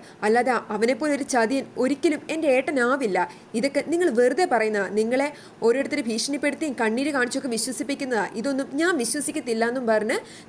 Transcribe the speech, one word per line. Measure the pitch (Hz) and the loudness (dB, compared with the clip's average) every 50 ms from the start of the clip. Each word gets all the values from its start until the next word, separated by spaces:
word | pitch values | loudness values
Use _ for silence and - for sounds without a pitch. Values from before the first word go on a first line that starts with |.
| - - - - - | -6 -14 -10 -4 0
അല്ലാതെ | 214 220 240 240 262 240 208 - - | 2 4 4 4 2 2 0 -2 -4
അവനെപ്പോലെ | 214 196 220 233 269 - 302 302 285 | -2 0 2 2 2 0 0 0 0
ഒരു | 254 285 - | 0 -2 0
ചതിയൻ | - 240 226 214 269 269 240 - - - | 2 2 2 2 2 -2 -2 -4 -2 -2
ഒരിക്കലും | 247 262 285 - - 339 311 - - - | 0 0 0 2 2 0 0 0 -4 -6
എൻ്റെ | 294 320 320 302 | -4 0 2 2
ഏട്ടനാവില്ല. | 254 254 269 339 320 262 240 240 262 277 269 214 180 185 175 175 - - - - - | 2 2 2 0 0 2 2 2 2 0 0 0 0 0 0 -2 -4 -10 -16 -6 -2
ഇതൊക്കെ | 226 233 277 277 285 254 - | -2 0 0 0 -2 -2 0
നിങ്ങൾ | 311 339 359 339 | 0 2 2 2
വെറുതെ | 226 226 247 254 254 285 370 - | 4 4 4 4 4 2 2 2
പറയുന്നതാ, | 254 226 220 220 214 208 196 180 | 2 2 2 2 0 0 -2 0
നിങ്ങളെ | 196 214 220 226 247 262 277 294 285 - - - - - - | 0 0 0 2 2 0 0 -2 -4 -8 -16 -20 -10 0 2
ഓരോരുത്തരെ | 226 240 269 277 - 294 294 262 | 2 2 2 0 -2 -2 -4 -2
ഭീഷണിപ്പെടുത്തിയും | 233 220 226 - - 285 285 294 285 285 285 320 311 240 | -2 -2 -2 -2 -2 -2 0 0 0 0 0 -4 -4 -2
കണ്ണീര് | 226 233 220 220 247 277 302 285 | 0 0 0 0 0 0 0 0
കാണിച്ചൊക്കെ | 262 240 247 - 269 269 269 233 | 0 0 0 -2 -4 -4 -2 -2
വിശ്വസിപ്പിക്കുന്നതാ, | 220 - 262 247 - 285 226 277 277 285 254 247 214 185 - - | -2 -2 -4 -4 -4 -4 -4 -4 -4 -4 -2 0 0 -2 -2 -4
ഇതൊന്നും | 226 220 277 277 262 277 - - | -4 -4 -2 -2 -2 -4 -4 -2
ഞാൻ | 277 330 359 370 285 | 0 2 2 2 2
വിശ്വസിക്കത്തില്ല" | 233 - - 294 - 302 302 311 254 247 226 226 226 233 | 0 -2 -2 -4 -4 -4 -6 -4 -4 -2 0 0 0 0
എന്നും | 240 269 254 220 | 0 0 0 2
പറഞ്ഞ് | 226 214 208 220 294 427 - - - - - | 2 2 2 2 0 -2 -4 -8 -14 -20 -18